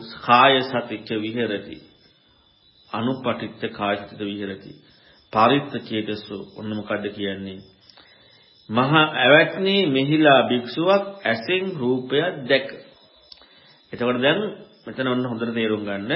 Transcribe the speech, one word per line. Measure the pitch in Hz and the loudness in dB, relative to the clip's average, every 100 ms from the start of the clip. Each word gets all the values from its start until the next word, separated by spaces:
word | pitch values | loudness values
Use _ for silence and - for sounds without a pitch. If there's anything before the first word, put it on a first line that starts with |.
| - - | -12 -8
කාය | - 120 135 131 | 4 6 8 6
සතිච්ච | 127 123 - 107 - 110 | 0 -4 -4 -8 -6 -6
විහෙරති." | 107 120 110 101 - - - _ _ _ _ _ _ _ _ _ _ | -4 -4 -2 -4 -8 -16 -20 _ _ _ _ _ _ _ _ _ _
අනුපටිත්ත | 110 120 131 123 110 107 - 110 | -4 -2 -2 -4 -4 -6 -8 -8
කාය | - 104 104 | -4 -2 -2
සතිත | - - | -6 -10
විහෙරති. | 101 101 98 95 - - _ _ _ _ _ | -8 -6 -8 -10 -14 -20 _ _ _ _ _
පරිත්ත | 104 117 143 143 117 | 4 6 4 0 -8
චේතසෝ. | - 110 104 107 - 101 - | -6 -6 -4 -8 -10 -12 -12
ඔන්න | - 107 | -12 -8
මොකද්ද | 107 98 104 104 | -8 -6 -6 -6
කියන්නේ? | 104 101 95 98 95 - _ _ - _ _ _ _ _ _ - | -6 -6 -6 -10 -14 -18 _ _ -20 _ _ _ _ _ _ -4
"මහා | 110 135 156 156 | 0 4 4 4
ඇවැත්නි | 127 127 151 165 196 190 196 175 | 4 6 6 6 0 0 2 2
මෙහිලා | 131 135 156 151 131 | 0 2 4 6 6
භික්ෂුවක් | 113 123 120 - 175 196 196 - | 4 0 -2 -2 2 2 0 -6
ඇසෙන් | 110 113 - 185 190 | -4 -2 -2 -2 -2
රූපයක් | 160 123 127 123 139 175 160 | -4 -2 -2 0 -2 -2 -4
දැක." | 123 135 - - - - _ _ _ - _ _ _ _ _ | 0 0 0 -12 -20 -20 _ _ _ -20 _ _ _ _ _
එතකොට | 107 123 123 | -4 -2 2
දැන් | 135 180 214 - - _ | 2 2 -2 -8 -18 _
මෙතන | 117 110 131 | -12 -6 -2
ඔන්න | 123 | 0
හොඳට | 127 110 117 | -2 -4 -4
තේරුම් | 113 110 107 | -2 0 -2
ගන්න. | 101 98 104 | -4 -6 -4